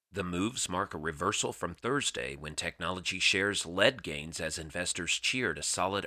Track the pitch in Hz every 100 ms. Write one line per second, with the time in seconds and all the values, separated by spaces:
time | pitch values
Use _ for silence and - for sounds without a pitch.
0 | _ 95 90 87 104 127 - 90 98 82
1 | 76 76 90 107 123 120 87 87 117 139
2 | - - 62 69 73 78 85 - 85 92
3 | 87 95 - 98 101 98 - 90 110 110
4 | 87 73 78 85 80 80 78 87 90 -
5 | 85 - - 131 120 76 73 - 92 98